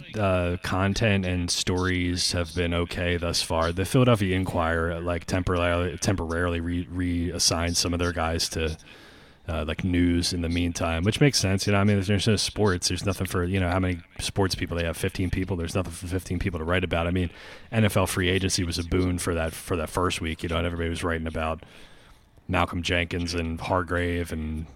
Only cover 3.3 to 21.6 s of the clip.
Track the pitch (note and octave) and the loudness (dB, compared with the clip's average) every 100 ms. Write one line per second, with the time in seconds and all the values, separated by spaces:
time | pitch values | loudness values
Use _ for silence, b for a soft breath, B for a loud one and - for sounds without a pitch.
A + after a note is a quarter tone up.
3.3 | E2+ - E2 E2 F2 F#2 C3+ B2 G#2+ F#2+ | -2 0 0 0 0 2 4 6 6 4
4.3 | F#2 F#2 F2 E2 E2 E2+ E2+ F2 E2+ - | 2 0 0 0 0 0 -2 -2 -4 -2
5.3 | F#2 F2 F2 F2 F2 F2+ E2+ A2 F#2 E2 | -2 0 2 2 2 0 -2 0 0 0
6.3 | E2+ F2 E2+ E2+ F2 F2 F2+ F2+ F2 F2 | 0 0 0 -2 -2 -4 -2 0 0 -2
7.3 | F2 - F2 E2+ E2+ F2 F2 F2 E2+ D#2+ | 0 0 2 0 0 0 0 0 0 -2
8.3 | E2 - - D#2+ D#2+ B B B B B | -2 -2 -2 -4 -4 B B B B B
9.3 | B - D#2+ D#2 D#2 F#2+ F2 F2 E2+ E2+ | B -6 -4 -4 -2 0 2 4 2 0
10.3 | F2 E2+ E2+ F2 - E2+ E2 G2 - D3 | -2 -2 0 0 -2 -2 0 0 4 4
11.3 | - F#2+ G2 G#2 G2+ G#2 G2+ F#2+ G2 A2+ | 4 2 0 2 4 4 4 2 2 2
12.3 | G2+ - - G#2 F2 - F2+ G2+ - F#2 | 2 0 2 2 2 0 -2 -2 -2 -2
13.3 | F#2 F2 F#2+ F2 F#2 F#2 F2 - - - | -2 0 2 2 2 0 -2 -6 -10 -4
14.3 | - F#2+ - F#2 E2+ E2+ - F#2+ - F2+ | 0 0 0 -4 -2 -2 -2 -4 -2 -2
15.3 | F#2+ F2+ F2 E2 G2 F2 D#2+ F2 F#2 - | 0 -2 -2 -2 -2 -4 -6 -6 -4 -4
16.3 | F2 G2 E2 D#2+ F2+ F2 E2+ F2 F#2 E2+ | -2 -2 -2 0 0 2 0 0 0 0
17.3 | B B B B A2+ G#2 G2+ F#2 G2+ F2+ | B B B B 2 4 4 2 2 2
18.3 | F#2+ F#2+ - E2+ E2 E2+ F#2 F2+ F2 F#2+ | 2 2 0 -2 -2 0 2 2 0 -2
19.3 | E2 E2 - - F2+ D#2 F#2+ F2+ - E2 | -2 -2 -6 -4 -4 -2 0 0 0 -4
20.3 | D#2+ E2+ E2 E2+ E2+ E2+ E2 F2+ E2 D#2+ | -4 -2 0 0 -2 -2 -2 -2 -2 -4
21.3 | E2 D#2+ D#2+ | -2 -2 -4